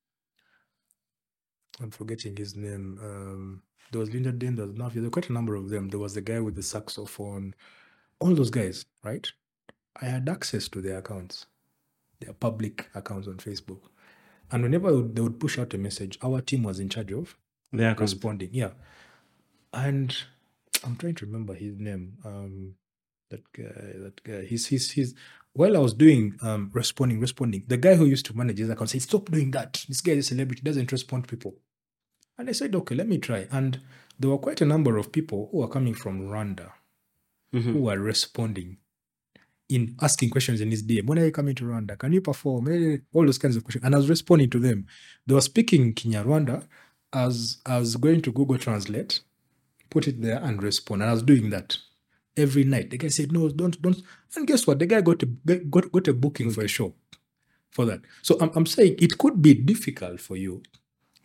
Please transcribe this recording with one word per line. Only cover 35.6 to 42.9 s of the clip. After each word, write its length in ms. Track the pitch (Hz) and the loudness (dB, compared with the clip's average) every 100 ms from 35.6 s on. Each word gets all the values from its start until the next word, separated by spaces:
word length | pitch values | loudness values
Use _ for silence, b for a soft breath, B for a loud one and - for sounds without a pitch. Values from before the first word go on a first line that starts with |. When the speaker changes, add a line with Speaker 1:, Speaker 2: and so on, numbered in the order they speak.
| 113 | -2
Speaker 1:
coming 240 | 135 127 | 0 -2
from 280 | 113 104 95 98 | -2 -6 -8 -6
Rwanda 440 | 107 104 95 90 - _ _ _ _ _ _ _ | -6 -6 -8 -12 -20 _ _ _ _ _ _ _
Speaker 2:
Mm-hmm. 180 | 123 117 | -2 0
Speaker 1:
who 60 | 117 | 0
were 160 | 120 98 | 0 0
responding. 800 | 104 - - - 113 95 90 95 _ _ _ _ _ _ _ _ - | 0 -2 -2 -2 -4 -4 -10 -14 _ _ _ _ _ _ _ _ -2
In 220 | 131 117 - | 0 0 0
asking 300 | 151 - 120 | 0 2 2
questions 300 | 131 123 113 | 2 0 0
in 100 | 107 | 0
his 120 | 110 | -2
D 160 | 107 113 | 0 0
M. 80 | 104 | 2
"When 120 | 160 | 2
are 60 | |
you 60 | 165 | 2
coming 220 | 156 143 127 | 2 -2 -2
to 80 | |
Rwanda? 340 | 120 117 104 101 | -4 -6 -6 -6
Can 140 | 131 | 2
you 80 | 180 | 2
perform?" 480 | 185 139 143 123 127 | 2 -2 -2 0 0
Eh, 300 | 175 160 | 2 2